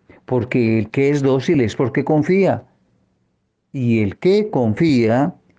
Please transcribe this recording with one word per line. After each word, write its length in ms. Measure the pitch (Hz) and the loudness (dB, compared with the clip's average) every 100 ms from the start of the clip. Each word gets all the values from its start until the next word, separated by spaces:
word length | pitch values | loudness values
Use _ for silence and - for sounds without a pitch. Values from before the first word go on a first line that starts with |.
| _ - - | _ -20 -4
porque 520 | 127 107 131 113 113 | -4 -2 0 2 0
el 120 | 107 | -2
que 180 | - 135 | -2 0
es 140 | 147 | 0
dócil 400 | 135 135 127 165 | 0 0 0 0
es 120 | 113 | 0
porque 300 | - 131 - | -2 -2 -2
confía. 600 | 131 156 147 185 185 110 - _ _ _ _ _ _ _ _ _ _ | 0 0 2 2 2 0 -6 _ _ _ _ _ _ _ _ _ _
Y 280 | 143 120 113 | -4 0 0
el 180 | 104 - | 0 -2
que 320 | 180 202 214 | 0 0 0
confía 840 | 139 117 107 170 131 110 120 147 - _ | -2 -2 0 0 2 2 2 0 -4 _